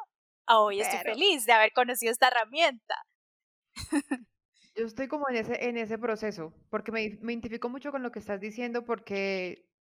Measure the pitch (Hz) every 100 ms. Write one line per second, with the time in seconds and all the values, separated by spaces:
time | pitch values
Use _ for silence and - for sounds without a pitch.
0 | 440 _ _ _ - 226 208 202 220 196
1 | - 254 392 311 226 226 214 - 247 247
2 | 226 240 254 247 220 285 330 240 - -
3 | - _ _ _ _ _ _ - - 285
4 | - 254 233 _ _ _ _ - 226 220
5 | 262 302 277 240 220 240 240 233 214 220
6 | 233 220 220 190 160 - _ 214 214 220
7 | 214 214 226 240 226 233 240 262 294 277
8 | 247 240 - 202 208 214 240 240 240 226
9 | - 196 196 190 180 - _ _ _